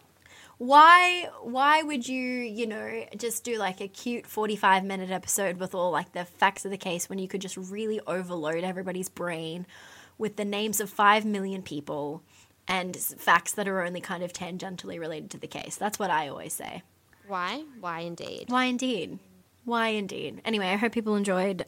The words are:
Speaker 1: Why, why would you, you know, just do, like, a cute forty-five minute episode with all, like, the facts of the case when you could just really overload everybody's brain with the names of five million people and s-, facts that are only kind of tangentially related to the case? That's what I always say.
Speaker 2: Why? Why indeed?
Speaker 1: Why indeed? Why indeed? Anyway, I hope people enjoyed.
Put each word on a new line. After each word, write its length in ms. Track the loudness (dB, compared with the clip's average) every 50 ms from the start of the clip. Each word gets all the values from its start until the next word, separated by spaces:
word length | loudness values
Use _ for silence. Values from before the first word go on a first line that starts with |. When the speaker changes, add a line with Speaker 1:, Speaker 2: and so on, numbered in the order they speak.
| -12 _ _ _ -20 -20 -20 -20 -20 -20 -14 -6
Speaker 1:
Why, 720 | 2 8 10 12 12 12 12 10 10 6 4 2 -2 -6 -10 -12
why 400 | -10 -6 0 2 4 6 6 6 4
would 240 | 2 -2 -4 -4 -4
you, 140 | -4 -4
you 460 | -2 -2 -2 -4 -4 -4 -4 -4 -4 -4
know, 380 | -4 -6 -8 -8 -8 -8 -10 -10 -10 -8
just 260 | -6 -4 -4 -4 -4
do, 120 | -4 -2 -2
like, 220 | -2 -2 -4 -4
a 80 | -8 -10
cute 400 | -10 -8 -6 -4 -4 -4 -6 -6
forty-five 560 | -4 -2 -2 -2 0 2 4 6 6 6 4
minute 260 | 0 -4 -4 -4 -4
episode 480 | -4 -4 -2 -2 0 0 0 0 0 -2
with 160 | -6 -6 -2
all, 160 | 0 0 2
like, 200 | 2 0 -2 -4
the 140 | -6 -8 -8
facts 400 | -8 -2 2 2 2 2 0 -8
of 60 | -8
the 60 | -8 -6
case 300 | -6 -4 -4 -4 -6 -6
when 100 | -6 -6
you 120 | -6 -6
could 100 | -6 -6
just 140 | -8 -8 -10
really 460 | -10 -10 -10 -8 -6 -4 -2 -2 -4 -4
overload 580 | -4 -4 -4 -4 -4 -4 -4 -2 -2 -2 -2 -2
everybody's 420 | -2 -4 -4 -4 -6 -4 -6 -6 -8
brain 580 | -8 -6 -6 -6 -4 -6 -6 -6 -8 -8 -10 -12 -16 -20 -20 -20 -20 -20 -20 -18 _ -6
with 180 | -6 -6 -4
the 80 | -4 -4
names 380 | -4 -2 -2 -2 -2 -2 -2
of 80 | -4 -2
five 340 | 2 6 8 8 8 8 6
million 380 | 0 -2 -2 -2 -4 -6 -6
people 600 | -8 -8 -8 -8 -6 -6 -6 -4 -4 -6 -8 -10 -14 _ _ -20 -20 _ _ _ _ -4
and 300 | -4 -2 -2 -4 -6 -6
s-, 180 | -8 -8 -8 -2
facts 360 | 4 4 4 4 4 0 -4
that 160 | -2 -2 -2
are 120 | 0 -2 -2
only 160 | -2 -4 -6
kind 200 | -8 -6 -6 -6
of 120 | -6 -6 -8
tangentially 640 | -8 -10 -8 -8 -8 -8 -8 -10 -10 -10 -10 -8 -8
related 300 | -6 -6 -6 -8 -10 -12
to 60 | -14 -14
the 100 | -12 -12
case? 300 | -10 -10 -10 -8 -6 -4
That's 200 | -4 -4 -2 -2
what 120 | -2 0
I 180 | 0 0 -2 -2
always 240 | -6 -10 -10 -8
say. 320 | -8 -8 -8 -10 -12 -12 -14 _ _ _ _ _ _ _ -12
Speaker 2:
Why? 380 | -6 -4 -4 -2 -4 -4 -6 -8 -12 -14 -10
Why 220 | -8 -6 -6 -6
indeed? 440 | -6 -8 -8 -10 -10 -10 -10 -10 -4 0
Speaker 1:
Why 160 | 2 2 4
indeed? 520 | 2 0 0 0 -2 -2 -2 -4 -6 -8 -12 -16 -18 -20 -20 _ _ _ _ -6
Why 260 | -2 0 0 0 0
indeed? 520 | 0 -2 -4 -4 -6 -8 -8 -8 -10 -8 -4
Anyway, 220 | -2 0 0 2 2
I 80 | 2
hope 160 | 2 2 0
people 240 | 0 0 0 0 2
enjoyed. 500 | 2 2 2 2 2 2 0 0 -2 -6